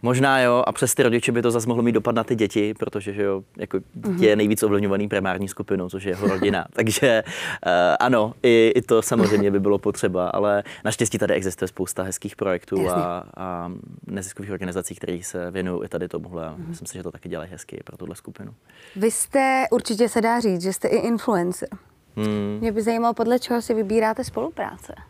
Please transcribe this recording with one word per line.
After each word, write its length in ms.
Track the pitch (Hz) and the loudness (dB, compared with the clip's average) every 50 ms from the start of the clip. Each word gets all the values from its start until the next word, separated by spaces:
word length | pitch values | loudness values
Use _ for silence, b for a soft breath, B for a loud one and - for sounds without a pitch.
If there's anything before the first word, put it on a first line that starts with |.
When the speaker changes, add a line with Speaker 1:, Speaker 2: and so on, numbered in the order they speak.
| - | 2
Speaker 1:
Možná 360 | 120 127 127 135 139 135 135 | 2 2 4 4 4 6 6
jo, 240 | 127 123 120 123 - - | 6 6 4 4 2 2
a 40 | |
přes 240 | 110 - - 120 - | 0 0 0 0 2
ty 80 | - 135 | 4 4
rodiče 280 | 123 113 120 - - | 4 4 4 2 2
by 100 | 120 120 | 0 2
to 100 | 117 120 | 2 2
zas 140 | 117 120 110 | 2 2 0
mohlo 180 | 120 120 117 117 | 0 0 2 2
mít 80 | 120 | 2
dopad 240 | 113 113 107 123 117 | 2 2 2 2 0
na 80 | 117 113 | 0 0
ty 120 | - 123 | 0 0
děti, 380 | 110 110 98 - 110 104 104 110 | 2 2 2 2 0 0 0 -2
protože, 400 | - - 104 - 104 98 101 98 | -4 -6 -6 -6 -8 -8 -8 -4
že 100 | 104 101 | -2 -2
jo, 200 | 98 98 95 98 _ _ - | -2 -2 -4 -6 _ _ -12
jako 220 | - - - 98 92 - _ | -10 -4 -4 -6 -6 -6 _
dítě 160 | - - 208 | -8 -4 -4
Speaker 2:
Mhm. 140 | 185 175 185 | 0 4 4
Speaker 1:
je 120 | 107 104 | 4 6
nejvíc 280 | 107 104 104 107 104 - | 6 4 2 2 2 2
ovlivňovaný 440 | 107 101 101 104 101 98 98 104 101 | 2 2 2 2 2 0 0 -2 0
primární 400 | 107 101 95 95 90 92 101 95 | -2 -2 0 0 -2 -2 -4 -6
skupinou, 420 | - - 98 - 101 95 90 90 | -6 -10 -4 -4 -2 -2 -2 -6
což 140 | 92 95 95 | -8 -8 -6
je 80 | 101 | -4
jeho 160 | 90 90 101 101 | -4 0 0 0
rodina. 380 | 95 95 92 101 98 92 80 - | 0 2 0 0 0 0 -4 -4
<laughs> 40 | - | -2
Takže, 500 | - 113 110 101 - - 131 117 110 104 B B B B B B B - | -2 0 0 2 2 4 4 4 4 2 B B B B B B B 0
eh, 320 | 87 90 90 87 90 - - | 2 2 4 4 4 4 4
ano, 340 | - 127 127 117 107 110 110 - - | 4 4 4 4 2 0 -2 0 4
i, 280 | 123 117 113 113 113 - | 6 6 8 8 6 6
i 60 | 127 | 2
to 200 | - - 120 113 | 2 4 2 2
samozřejmě 500 | 110 - 127 117 98 95 104 104 101 101 | 4 2 2 2 4 4 4 4 4 4
by 80 | 98 101 | 2 2
bylo 180 | 95 101 101 98 | 4 4 2 2
potřeba, 520 | - 104 98 - - 101 90 90 90 87 | 2 -2 -2 0 -2 -2 0 0 -2 0
ale 340 | - 98 101 104 101 101 101 B B B B | 0 0 2 2 2 0 0 B B B B
naštěstí 320 | 107 110 - 120 110 - 104 | -4 -2 0 -2 0 0 -2
tady 160 | 104 95 92 | 0 2 0
existuje 340 | 82 95 95 90 - 95 90 | 0 0 -2 -4 -4 -6 -6
spousta 360 | - - 95 90 - - 92 | -4 -6 -6 -6 -4 -6 -6
hezkých 320 | 95 92 - - 101 - | -6 -8 -8 -10 -12 -8
projektů 460 | - 104 98 90 87 - - 98 95 | -4 -2 -2 -2 -2 -4 -4 -2 -2
Speaker 2:
Jasně. 200 | 95 90 90 87 | 0 0 0 0
Speaker 1:
a, 220 | 87 90 87 90 - - - - | -2 -2 -4 -8 -10 -12 -14 -12
a 340 | 92 92 90 87 85 87 90 - - - 50 - - - | -10 -8 -8 -8 -8 -10 -10 -12 -14 -18 -20 -20 -14 -10
neziskových 440 | 98 98 92 95 - - 98 98 | -10 -8 -8 -10 -12 -12 -10 -10
organizací, 440 | 98 87 95 92 90 95 90 - 87 | -8 -8 -6 -6 -6 -6 -6 -6 -10
které 240 | - - - 90 85 87 | -10 -8 -6 -6 -6 -8
se 280 | - - 90 87 87 | -10 -10 -8 -8 -6
věnují 340 | 87 95 92 92 90 87 - | -6 -6 -4 -4 -4 -6 -6
i 20 | - | -6
tady 200 | - 87 90 87 | -6 -6 -6 -6
tomuhle. 420 | - 82 80 90 90 85 80 80 | -8 -10 -10 -8 -10 -10 -10 -10
Speaker 2:
Mhm. 160 | 78 87 156 160 | -10 -12 -12 -12
Speaker 1:
Myslím 180 | 85 82 - - | -12 -12 -14 -14
si, 60 | - 95 | -12 -12
že 60 | 90 | -12
to 80 | 87 | -12
taky 180 | 80 - _ 90 | -14 -12 _ -10
dělají 200 | 87 80 80 87 | -8 -8 -10 -12
hezky 300 | 90 90 - - - - - | -14 -18 -16 -14 -16 -16 -14
pro 120 | - - - | -16 -16 -14
tuhle 180 | 87 - 82 | -12 -14 -14
skupinu. 380 | - _ - 104 - 104 107 113 _ B B B B B B B | -14 _ -18 -18 -16 -16 -16 -18 _ B B B B B B B
Speaker 2:
Vy 160 | 190 196 226 | 0 0 0
jste, 540 | 220 - - - - 277 269 269 262 262 262 - | 0 0 -6 0 2 2 4 4 2 2 2 2
určitě 380 | - 247 - - 233 196 240 220 | 2 0 0 0 0 2 2 2
se 120 | - 240 | 2 2
dá 180 | 214 226 233 240 | 2 2 2 2
říct, 220 | 233 214 185 175 | 2 0 0 0
že 120 | 170 190 185 | 0 -2 -4
jste 140 | - - 160 | -2 0 2
i 80 | - 226 | 2 2
influencer. 720 | - 233 233 214 - - 220 180 175 180 180 - - - - - _ _ _ _ _ _ _ | 2 2 0 0 0 2 2 2 2 0 -2 -6 -8 -10 -12 -16 _ _ _ _ _ _ _
Speaker 1:
Hmm. 420 | - 107 - - 208 202 202 - 214 | -2 0 0 0 0 -2 -2 -4 -2
Speaker 2:
Mě 100 | 226 226 | -2 -2
by 100 | 208 220 | -2 0
zajímalo, 320 | 214 226 233 226 233 233 226 | 0 0 0 2 2 0 0
podle 260 | - 226 226 240 247 | 0 2 2 2 2
čeho 220 | - - 240 240 | 2 0 -2 -2
si 120 | 226 - 233 | 0 0 0
vybíráte 500 | 220 220 190 214 226 220 220 220 220 254 | 0 0 2 2 2 2 2 0 -2 -6
spolupráce? 720 | - - 226 247 311 330 - - - - - - - - - - - | -6 -4 -6 -6 -6 -6 -6 -8 -8 -8 -14 -18 -18 -18 -18 -20 -20